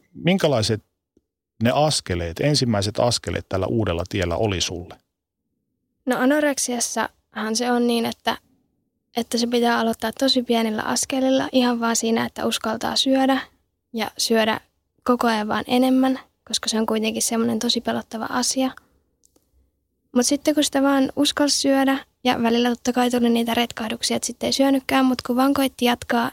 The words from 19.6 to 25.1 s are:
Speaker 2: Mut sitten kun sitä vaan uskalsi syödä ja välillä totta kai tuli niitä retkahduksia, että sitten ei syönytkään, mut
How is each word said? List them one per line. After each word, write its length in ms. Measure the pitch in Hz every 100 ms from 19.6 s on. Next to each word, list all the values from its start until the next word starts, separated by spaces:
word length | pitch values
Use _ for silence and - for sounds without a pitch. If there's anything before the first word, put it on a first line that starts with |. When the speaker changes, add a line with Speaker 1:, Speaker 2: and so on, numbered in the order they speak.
| _ _ _ _ _
Speaker 2:
Mut 120 | 247 247
sitten 280 | 285 311
kun 100 | 302
sitä 180 | 285 269
vaan 300 | 277 277 262 -
uskalsi 440 | 294 - 294 -
syödä 380 | 277 269 269 269 - _
ja 180 | 247 247
välillä 260 | 233 233 240
totta 240 | 233 -
kai 180 | 247 247
tuli 180 | 247 240
niitä 260 | 233 233
retkahduksia, 600 | 233 240 - 220 233 - 233
että 100 | -
sitten 200 | 240 247
ei 60 |
syönytkään, 520 | - 269 269 - 262
mut 180 | 262